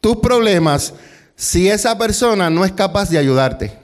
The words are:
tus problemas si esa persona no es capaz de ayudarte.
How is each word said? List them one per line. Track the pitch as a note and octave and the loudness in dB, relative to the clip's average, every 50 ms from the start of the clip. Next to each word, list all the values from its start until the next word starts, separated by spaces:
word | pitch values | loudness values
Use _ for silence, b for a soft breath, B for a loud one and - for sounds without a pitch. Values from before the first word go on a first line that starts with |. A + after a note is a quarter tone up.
tus | - G#3+ A#3 | 2 0 0
problemas | A3 - A#3+ B3 A#3+ A3+ A3 G3 E3+ E3 D#3 C#3+ C#3+ - - B B B B B B B B B | 0 0 0 2 2 2 2 2 2 2 2 0 0 -4 -8 B B B B B B B B B
si | - - - - E3+ F3+ G3 | -10 -8 -2 0 2 2 2
esa | G#3+ G#3 G#3+ A#3+ A3+ | 2 0 0 -2 -2
persona | G3+ A3+ A3 G#3 - B3 A#3+ A3 G3+ F3+ E3 | -2 -2 -4 -2 0 0 0 2 0 0 0
no | D#3+ E3+ F#3+ | 2 0 0
es | F#3+ | 0
capaz | F#3+ - G3 G3 G3 G3+ G3+ E3 | 0 -2 -2 0 0 -2 -2 0
de | E3 | 0
ayudarte. | D#3 C#3+ C3+ C3 C3 C3+ B2+ - - - G#2 - - | 0 2 2 2 2 2 0 -2 -6 -10 -12 -12 -16